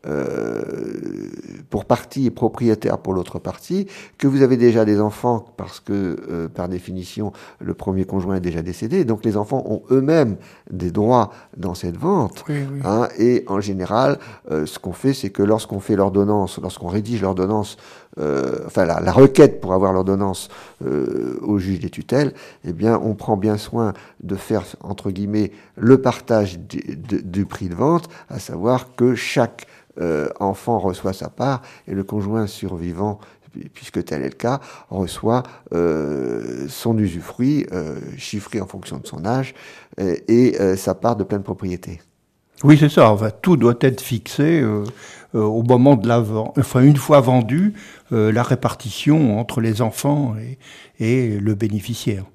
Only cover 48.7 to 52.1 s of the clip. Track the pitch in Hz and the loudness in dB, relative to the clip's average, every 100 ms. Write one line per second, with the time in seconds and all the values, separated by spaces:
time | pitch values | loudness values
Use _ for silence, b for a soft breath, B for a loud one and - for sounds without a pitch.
48.7 | - 107 - - 156 139 104 113 - 113 | -4 -10 -4 2 4 4 0 -2 -2 -2
49.7 | 104 113 - 143 147 131 107 117 131 B | 0 -2 -2 -2 0 -2 -6 -10 -14 B
50.7 | B B _ 113 127 120 104 101 104 110 | B B _ 0 0 0 0 -2 0 -2
51.7 | 104 95 113 - | -2 -6 -6 -4